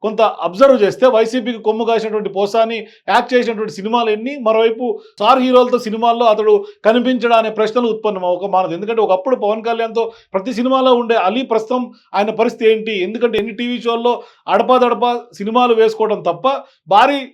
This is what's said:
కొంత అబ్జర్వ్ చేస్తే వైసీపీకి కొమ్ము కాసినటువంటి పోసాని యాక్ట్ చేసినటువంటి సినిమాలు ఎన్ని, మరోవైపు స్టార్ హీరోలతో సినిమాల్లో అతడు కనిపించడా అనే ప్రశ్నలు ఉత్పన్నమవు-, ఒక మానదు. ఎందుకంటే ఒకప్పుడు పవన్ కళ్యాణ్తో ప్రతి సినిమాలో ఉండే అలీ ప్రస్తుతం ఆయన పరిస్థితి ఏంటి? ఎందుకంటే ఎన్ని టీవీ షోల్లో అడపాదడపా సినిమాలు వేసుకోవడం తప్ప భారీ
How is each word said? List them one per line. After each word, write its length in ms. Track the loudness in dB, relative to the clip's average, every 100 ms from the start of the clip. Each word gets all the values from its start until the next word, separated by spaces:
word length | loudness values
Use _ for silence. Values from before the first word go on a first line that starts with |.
కొంత 180 | -6 0 0 0 -8
అబ్జర్వ్ 300 | 2 4 6
చేస్తే 220 | 2 2 2
వైసీపీకి 460 | 4 0 -2 -6 -6 -4
కొమ్ము 180 | -2 0
కాసినటువంటి 440 | -2 -2 -6 -6
పోసాని 420 | -4 -2 0 0 -2 -12 _ 0
యాక్ట్ 200 | 0 2
చేసినటువంటి 420 | 0 0 -4 -8 -8
సినిమాలు 320 | -4 -2 0 -2
ఎన్ని, 180 | -4 -4 0
మరోవైపు 380 | 2 2 0 -6 -6 -10
స్టార్ 260 | -4 2 2
హీరోలతో 340 | 4 4 4 0 -2
సినిమాల్లో 400 | -2 0 2 2
అతడు 200 | 2 4 2 0 -4 0
కనిపించడా 500 | 2 2 0 2 2
అనే 80 | 0 -2
ప్రశ్నలు 320 | -2 0 -2
ఉత్పన్నమవు-, 420 | -2 -4 -4 -4 -4
ఒక 120 | -2
మానదు. 220 | -2 -2 -6
ఎందుకంటే 240 | -6 -2 0
ఒకప్పుడు 320 | 0 0 -2
పవన్ 200 | -2 -4 -4
కళ్యాణ్తో 360 | -4 -4 -4 -6 -8 _
ప్రతి 200 | -6 -6 -4
సినిమాలో 340 | 0 2 2 2
ఉండే 160 | 2 0 0
అలీ 140 | -2 -2
ప్రస్తుతం 300 | -2 0 -4 -4 -12 _ -2
ఆయన 160 | -2 0
పరిస్థితి 260 | -2 0 0
ఏంటి? 220 | 2 -2 -4 -4
ఎందుకంటే 320 | -2 -2 -2
ఎన్ని 140 | -4 -6
టీవీ 160 | -6 -4 -4
షోల్లో 260 | -2 -2 -4 -6 _ -2
అడపాదడపా 560 | 0 4 4 4 0 -2 -4 -8 -12
సినిమాలు 340 | -2 0 2 4
వేసుకోవడం 420 | 2 2 -2 -2 -4
తప్ప 160 | -2 -2 -4 -8 _ _
భారీ 260 | 4 4 2 -6